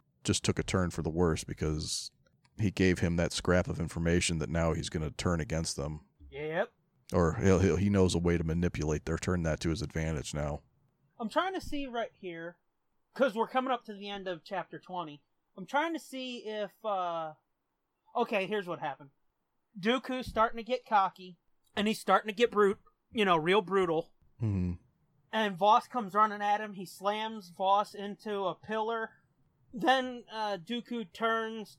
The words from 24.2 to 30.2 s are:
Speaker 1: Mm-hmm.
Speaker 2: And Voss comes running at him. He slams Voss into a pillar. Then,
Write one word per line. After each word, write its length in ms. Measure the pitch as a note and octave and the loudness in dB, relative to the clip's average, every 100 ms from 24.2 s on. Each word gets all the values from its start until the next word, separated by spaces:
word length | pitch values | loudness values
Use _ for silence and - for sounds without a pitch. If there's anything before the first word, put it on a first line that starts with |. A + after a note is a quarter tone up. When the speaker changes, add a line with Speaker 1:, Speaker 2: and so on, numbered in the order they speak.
| _ - | _ -4
Speaker 1:
Mm-hmm. 300 | A2+ F#2+ F2+ F2 _ _ _ _ _ | 0 0 0 -4 _ _ _ _ _
Speaker 2:
And 240 | A3 G#3 E3+ | -2 0 2
Voss 300 | G3+ A3+ - | 6 6 4
comes 260 | B3 G3 | -6 0
running 260 | G3+ G#3+ G#3 | 2 2 2
at 180 | G#3 G#3 | 0 0
him. 140 | G#3+ | -2
He 100 | G3 F3 | -10 -14
slams 640 | - F#3+ G#3+ A3 A3 F3 F3 | -4 -2 -2 -4 -8 -12 -2
Voss 380 | F#3+ G3 G3+ | 4 4 2
into 500 | G3+ G3+ G3 A3 G3+ F#3 | -6 -8 -8 -6 -4 -4
a 80 | |
pillar. 560 | - - A3 A3 A3+ A3 _ _ _ _ _ _ | -4 -6 -4 -2 -4 -6 _ _ _ _ _ _
Then, 520 | A#3 A#3+ C4 B3+ A#3+ | -2 2 2 0 -8